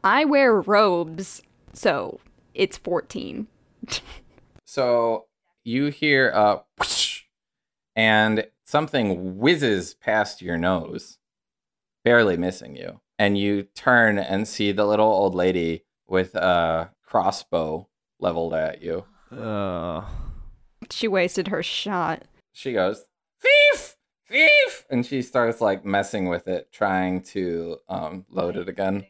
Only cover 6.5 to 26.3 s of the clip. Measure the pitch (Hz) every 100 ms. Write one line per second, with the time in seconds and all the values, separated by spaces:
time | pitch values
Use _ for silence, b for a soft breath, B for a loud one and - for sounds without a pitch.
6.5 | 101 - _ - - - - _ _ _
7.5 | _ _ _ _ - 110 107 110 110 -
8.5 | _ - 147 131 139 107 90 92 92 127
9.5 | 170 135 101 87 - - 107 101 - 90
10.5 | 85 87 92 80 - - - _ _ _
11.5 | _ _ _ _ _ - 120 107 85 90
12.5 | 92 57 71 87 - _ _ 104 101 101
13.5 | 101 98 - - 123 110 101 92 95 107
14.5 | - 104 98 104 107 110 98 98 90 90
15.5 | 90 82 82 _ _ _ 92 92 - 90
16.5 | 87 82 82 82 _ _ 117 92 95 -
17.5 | 85 78 80 95 _ _ _ 90 82 82
18.5 | 80 80 90 85 82 95 _ _ 131 113
19.5 | 104 98 90 85 82 101 B B B B
20.5 | B _ _ - - 226 190 180 - 185
21.5 | 170 170 - 202 185 165 160 - _ _
22.5 | - 135 113 92 113 - _ _ _ -
23.5 | 571 587 - - - _ _ _ 254 311
24.5 | 587 523 - _ 123 120 135 127 131 117
25.5 | 113 110 98 101 101 98 107 90